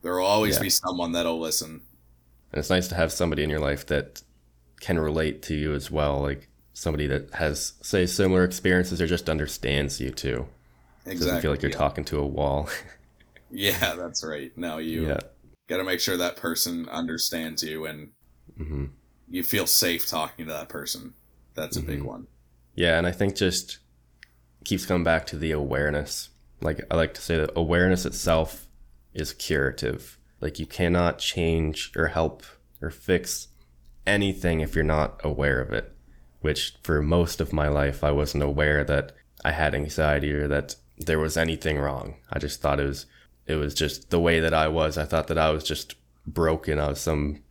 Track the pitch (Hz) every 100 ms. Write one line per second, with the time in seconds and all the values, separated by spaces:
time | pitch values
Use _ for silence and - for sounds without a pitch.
0 | 85 90 92 104 107 92 98 - 92 90
1 | 85 85 82 82 80 78 82 78 - _
2 | _ _ _ _ _ - 76 92 90 90
3 | 82 - 87 76 76 76 73 71 - 73
4 | 69 - - _ _ _ _ - - 87
5 | 78 78 78 - - 76 76 73 69 76
6 | 73 71 71 69 - _ _ - - 76
7 | 73 69 - - 80 76 - - - 98
8 | 90 - 95 92 90 - - 92 90 85
9 | 82 85 - 78 73 - 62 69 69 67
10 | 64 65 69 60 67 - _ _ _ _
11 | - 92 90 85 80 69 71 - 73 -
12 | 76 73 71 69 71 69 76 - - -
13 | _ _ _ - _ 98 101 87 98 82
14 | 87 - 80 76 67 - 85 78 80 80
15 | 80 71 - - - _ _ 87 92 92
16 | - 90 87 - 87 85 - 85 82 78
17 | 82 80 - 82 80 80 78 78 78 76
18 | 73 _ _ _ - - 76 73 69 -
19 | _ _ _ 90 85 104 85 - 92 82
20 | - 82 76 - 80 76 76 78 67 -
21 | - - _ _ _ - 76 - 76 71
22 | 69 52 - _ _ _ _ - 87 82
23 | 87 87 98 98 95 - - - _ _
24 | _ _ - _ _ _ - 95 - 90
25 | 85 80 - 76 80 76 71 69 73 73
26 | 71 - - - - - 80 78 - -
27 | 80 - - 82 78 - 80 85 90 90
28 | 73 - - 80 78 - - - - -
29 | _ - 76 - - 78 67 60 62 -
30 | - - _ _ - - 80 - 87 87
31 | 87 - - - 82 80 78 78 - -
32 | 80 82 80 - - - _ - - -
33 | - 139 - - - - - - - -
34 | - 101 101 92 87 82 76 - 78 78
35 | 76 - 76 65 71 64 65 57 - -
36 | - - - _ 80 76 - - - 78
37 | 76 85 82 - 80 78 73 73 71 69
38 | 76 73 73 71 71 71 76 73 71 71
39 | 69 - _ _ - 76 76 73 73 -
40 | 76 73 71 73 73 71 71 - _ _
41 | 80 80 78 78 82 80 82 76 71 67
42 | - 76 _ - 73 - 73 71 71 69
43 | - - - _ - 78 73 - 76 -
44 | - 87 85 82 80 80 78 80 78 78
45 | 76 80 80 80 80 78 - 78 - -
46 | _ _ - 78 80 80 - 76 73 71
47 | - 78 73 73 _